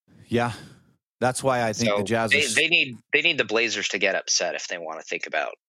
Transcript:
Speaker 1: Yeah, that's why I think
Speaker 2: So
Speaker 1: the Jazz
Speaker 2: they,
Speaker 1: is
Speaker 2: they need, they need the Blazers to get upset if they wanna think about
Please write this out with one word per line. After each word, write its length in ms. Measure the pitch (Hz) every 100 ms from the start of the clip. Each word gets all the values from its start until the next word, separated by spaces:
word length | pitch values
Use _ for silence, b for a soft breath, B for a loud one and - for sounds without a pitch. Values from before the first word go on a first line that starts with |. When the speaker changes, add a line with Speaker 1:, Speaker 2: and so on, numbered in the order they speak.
| _ - -
Speaker 1:
Yeah, 240 | 113 120 101 B B B _ _ _
that's 200 | 123 -
why 220 | 135 123
I 80 | 113
think 180 | 101 117
Speaker 2:
So 80 | 101
Speaker 1:
the 40 |
Jazz 280 | 98 117 113
Speaker 2:
they, 80 | 143
Speaker 1:
is 160 | 143 113
Speaker 2:
they 120 | 160
need, 300 | 165 143 113 _
they 80 | 147
need 160 | 165 143
the 80 | 107
Blazers 420 | 107 117 101 -
to 80 | 98
get 180 | 98 90
upset 400 | - - 90 76
if 120 | -
they 100 | 90
wanna 260 | 80 80
think 220 | - 85 80
about 280 | 78 67 -